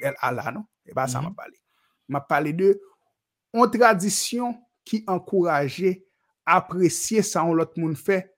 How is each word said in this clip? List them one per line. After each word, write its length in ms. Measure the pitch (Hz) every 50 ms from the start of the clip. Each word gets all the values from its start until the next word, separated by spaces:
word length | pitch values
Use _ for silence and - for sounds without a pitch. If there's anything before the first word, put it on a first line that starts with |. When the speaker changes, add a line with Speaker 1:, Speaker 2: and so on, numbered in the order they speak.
| - 139
Speaker 1:
l 100 | 139 - -
ala 280 | 127 123 117 - 117 120
non. 100 | 208 214 _ _ _ _ -
E 80 | -
pa 120 | 127 131 131
sa 120 | 127 123 147
Speaker 2:
m 80 | 170
Speaker 1:
ap 80 | 196 -
pale. 180 | - - - _ _ _ _ _ _ _ _ _ _ -
M 100 | 139 143
ap 100 | 139 -
pale 240 | 160 143 156 151 156 175
de 160 | 190 196 196 202 - - _ _ _ _ _ _ _ _ _ _ _ _ -
yon 160 | 226 240 233 233
tradisyon 840 | 220 240 226 220 180 185 208 180 - - - 240 240 247 240 240 - _ _ _ _ _ -
ki 160 | - 214 220 -
ankouraje 880 | - 170 - - 202 190 175 170 156 143 143 135 - - 185 185 185 190 _ _ _ _ _ _ _ _ - -
apresye 760 | 170 185 - - 170 180 185 160 - - - - 220 220 196
sa 200 | 202 - 180 160 170
yon 120 | 165 165
lòt 160 | 165 160 - 170
moun 200 | 165 160 156 -
fè, 260 | - - 196 185 185 - _